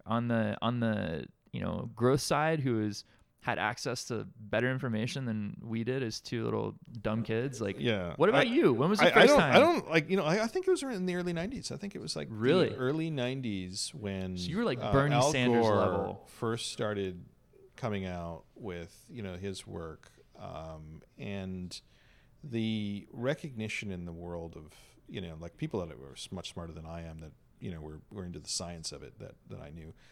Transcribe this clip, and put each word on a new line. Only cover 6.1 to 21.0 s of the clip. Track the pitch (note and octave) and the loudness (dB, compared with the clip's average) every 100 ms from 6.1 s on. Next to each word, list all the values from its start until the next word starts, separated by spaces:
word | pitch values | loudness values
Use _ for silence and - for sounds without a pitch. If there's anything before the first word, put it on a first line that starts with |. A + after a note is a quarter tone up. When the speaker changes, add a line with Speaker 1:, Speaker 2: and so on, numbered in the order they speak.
| - | -6
Speaker 1:
two | - A#2+ A2+ | -6 -4 0
little | A2 G#2+ G#2 - A#2 | 0 -2 -6 -12 -6
dumb | G#2+ A2 | -2 -2
kids, | A2 A2+ C3 A#2+ | 0 0 -2 -2
like, | G#2 G2 | -4 -2
Speaker 2:
Yeah. | B2+ G#2 F2 - | 0 0 0 2
Speaker 1:
what | F3 | 4
about | B3+ B3+ | 6 4
Speaker 2:
I, | |
Speaker 1:
you? | B3+ D#4+ | 6 6
When | A2+ D3+ | 6 4
was | G#3 | 6
the | D#3+ | 8
Speaker 2:
I, | |
I | |
Speaker 1:
first | - B3 | 10 10
Speaker 2:
don't, | C#4+ | 10
Speaker 1:
time? | D3+ - | 8 8
Speaker 2:
I | |
don't, | D#4 D#4+ - | 8 6 2
like, | D#3+ D#3 | 2 2
you | F#3+ | 2
know, | |
I, | D3+ F#3+ | 2 2
I | A3+ | 0
think | F#4 F#4 | 0 2
it | |
was | F4+ | 2
in | C4+ G#3+ F3+ | 0 -2 -2
the | F3+ | -2
early | F3 | -2
nineties. | E3+ F3+ C4+ - | -2 -4 -6 -8
I | - | -8
think | G3+ | -8
it | - | -8
was, | - - | -6 -6
like, | D2+ | -6
the | G#2+ | 2
Speaker 1:
Really? | A#2 F3 C3+ | 6 6 6
Speaker 2:
early | - B2+ D#3 D#3+ | 2 0 0 -2
nineties | D3+ B2 C3+ B2 G2 F2+ F#2+ - | -2 -2 -2 -2 -2 -4 -6 -8
when, | C#3+ G#2 F#2+ F#2 F#2 | -6 -6 -4 -4 -4
Speaker 1:
So | F3+ | -4
you | F#3 | -2
were, | |
like, | A#3 B2 | 0 0
Speaker 2:
uh, | - | 2
Speaker 1:
Bernie | C3+ C#3+ A#2+ | 4 4 6
Speaker 2:
Al | C3+ | 4
Speaker 1:
Sanders | C#3+ B2 A#2+ A2+ | 4 4 6 6
Speaker 2:
Gore | G2+ | 6
Speaker 1:
level. | F#2+ F2 F#2 G2 - | 4 2 -2 -6 -14
Speaker 2:
first | - A#2 A#2 - | -6 -4 -2 -4
started | - G#2+ G#2 F#2+ F2+ - _ _ - - - | -4 -2 -2 -4 -6 -12 _ _ -20 -20 -8
coming | B2 G2+ F#2 | -4 -2 -4
out | F2+ E2+ E2 - - | -6 -8 -10 -14 -14
with, | A#2 F2 E2 - - | -10 -8 -10 -16 -16
you | C3+ | -10
know, | G2+ F2+ | -8 -6
his | G2 F#2 - | -6 -8 -10
work, | F#2 E2 D2 - _ _ - | -10 -10 -12 -18 _ _ -16
um, | F#2+ - D#3+ D#3+ - - | -12 -12 -10 -12 -14 -18